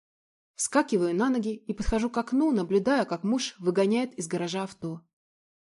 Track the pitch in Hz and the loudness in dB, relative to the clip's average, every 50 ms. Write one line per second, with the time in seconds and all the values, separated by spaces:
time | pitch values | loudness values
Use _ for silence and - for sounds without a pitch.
0 | _ _ _ _ _ _ _ _ _ _ _ - - - - 277 294 285 233 190 | _ _ _ _ _ _ _ _ _ _ _ -6 -4 0 2 2 2 4 2 2
1 | 175 175 170 180 226 262 254 247 208 220 220 214 - - 202 - 202 - - 220 | 2 2 2 2 2 2 2 0 -2 -2 -4 -6 -6 -8 -6 -2 0 0 0 0
2 | 220 240 240 233 233 - 254 262 311 320 269 208 185 170 190 202 196 247 277 269 | 0 0 -2 -4 -2 0 0 2 2 2 2 2 2 2 2 2 4 4 2 2
3 | 208 - 170 170 185 202 240 262 - - - - 180 180 175 190 196 196 220 240 | 0 0 -4 -2 0 0 0 0 -2 -4 -8 -2 -2 0 2 2 2 4 2 2
4 | 254 247 - - 170 165 180 175 170 175 170 190 190 190 - - - 165 160 165 | 0 -2 -4 -8 -6 -6 -4 -4 -4 -4 -4 -4 -6 -6 -8 -10 -8 -8 -8 -10
5 | - _ _ _ _ _ _ _ _ _ _ _ _ | -12 _ _ _ _ _ _ _ _ _ _ _ _